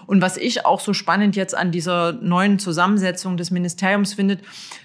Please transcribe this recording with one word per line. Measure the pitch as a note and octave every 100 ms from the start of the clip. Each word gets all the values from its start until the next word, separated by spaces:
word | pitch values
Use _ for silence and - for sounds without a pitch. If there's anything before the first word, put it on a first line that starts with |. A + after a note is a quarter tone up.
| -
Und | G3
was | F#3 F#3
ich | B3 - -
auch | F#3
so | -
spannend | G3 - F#3+ G#3 G3
jetzt | F#3 -
an | F3+
dieser | E3+ E3 F3 E3+
neuen | A#3 F3 F3 G3+ G3
Zusammensetzung | F#3 D#3+ F#3 G#3 F#3 F3+ F#3 F3
des | F3
Ministeriums | F3+ F3 E3 F#3+ G3+ G3
findet, | G3+ G3 G3+ - - - -